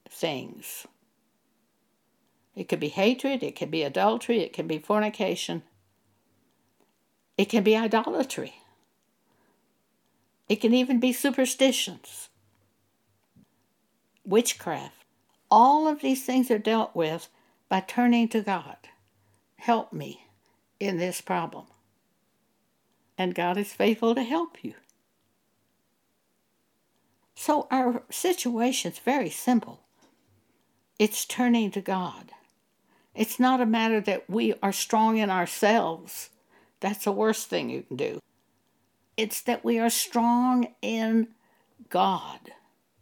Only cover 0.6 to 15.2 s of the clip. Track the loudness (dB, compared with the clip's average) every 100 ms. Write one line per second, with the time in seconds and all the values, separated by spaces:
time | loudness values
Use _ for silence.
0.6 | -16 -16 -18 _ _ _ _ _ _ _
1.6 | _ _ _ _ _ _ _ _ _ -14
2.6 | -6 -4 -4 0 2 2 -2 -4 -6 -8
3.6 | -6 -4 -2 0 0 0 0 0 0 -6
4.6 | -6 -6 0 0 0 -2 -4 -2 -6 -8
5.6 | -10 _ _ _ _ _ _ _ _ _
6.6 | _ _ _ _ _ _ _ -2 0 2
7.6 | 4 4 4 0 0 -2 -4 -4 -10 -14
8.6 | _ _ _ _ _ _ _ _ _ _
9.6 | _ _ _ _ _ _ _ _ _ 0
10.6 | 4 4 4 2 2 2 0 2 0 4
11.6 | 2 2 -4 -8 -18 -20 -20 _ _ _
12.6 | _ _ _ _ _ _ _ _ _ _
13.6 | _ _ _ _ _ _ 0 2 2 -4
14.6 | -6 -8 -8 -18 _ _